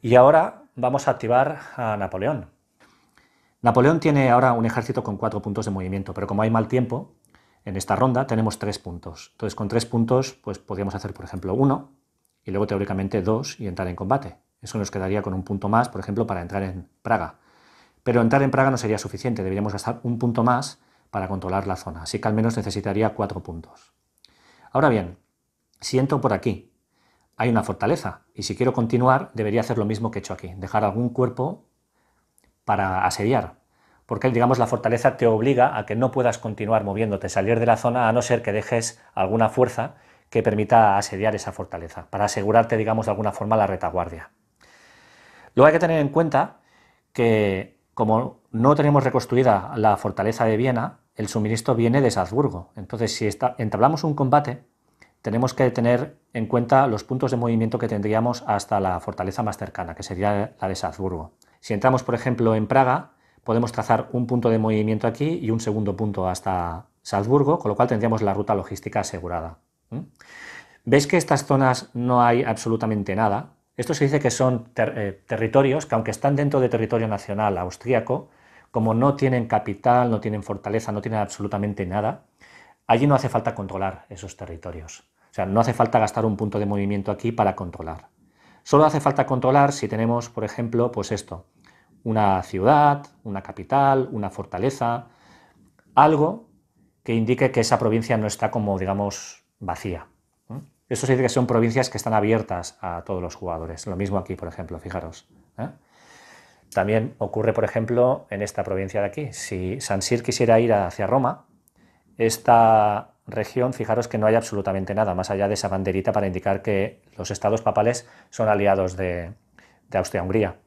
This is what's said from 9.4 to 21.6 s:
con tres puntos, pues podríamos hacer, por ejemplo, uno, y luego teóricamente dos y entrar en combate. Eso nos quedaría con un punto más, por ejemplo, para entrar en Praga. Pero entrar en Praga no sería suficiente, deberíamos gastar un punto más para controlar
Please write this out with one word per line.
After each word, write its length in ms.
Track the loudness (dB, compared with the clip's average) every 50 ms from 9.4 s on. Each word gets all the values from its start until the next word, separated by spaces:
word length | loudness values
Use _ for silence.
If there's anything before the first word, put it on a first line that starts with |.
| -8 -8 -6
con 120 | -6 -6
tres 180 | -2 -2 -2 -2
puntos, 480 | 0 0 0 2 2 2 0 0 -2 -10
pues 260 | _ _ -12 -12 -12
podríamos 360 | _ -10 -6 -6 -6 -6 -6
hacer, 180 | -8 -10 -10 -12
por 120 | -12 -14
ejemplo, 300 | -12 -12 -10 -4 -4 2
uno, 360 | 2 4 2 2 0 -4 -16 _ _ _ _ _ _ _ _ _ _ _
y 60 | -6
luego 160 | -2 -2 -2
teóricamente 540 | 0 0 -2 -2 -2 -2 -4 -4 -2 -2 -2
dos 380 | 0 0 0 0 -2 -8 -10 -10
y 80 | -10
entrar 200 | -10 -8 -6 -6
en 80 | -8 -6
combate. 420 | -8 -2 0 0 -2 -2 -8 -16 _ _ _ _ _
Eso 160 | -18 -8 -6
nos 140 | -6 -6 -4
quedaría 300 | -4 -6 -4 -2 -2 -2
con 120 | -2 -4 -6
un 100 | -6 -6
punto 260 | -6 -6 -6 -2 0
más, 180 | 2 2 0
por 140 | 0 -4 -10
ejemplo, 260 | -8 -6 -4 -4 -2
para 140 | -2 -4 -8
entrar 220 | -6 -6 -6 -6 -6
en 260 | -6 -8 -10 -14 _ _ _
Praga. 340 | _ -2 0 0 -2 -6 -10 _ _ _ _ _ _ _ _ _ _ _ _ _ _
Pero 160 | 2 2 4
entrar 220 | 4 4 4 4 4
en 80 | 2
Praga 180 | 2 2 2 2
no 60 | 2
sería 220 | 0 -2 -2 -4
suficiente, 460 | -4 -4 -10 -10 -6 -4 -4 -4 -2 -4
deberíamos 280 | -2 -2 -2 -2 -2
gastar 300 | -4 -4 -6 -6 -8 -4 -4
un 160 | -4 -4 0
punto 240 | -2 0 2 2 2
más 380 | 2 2 0 -2 -8 -12 _ _ _ _ _ _ _
para 200 | -6 -6 -4 -4
controlar 380 | -6 -6 -4 -2 -2 -2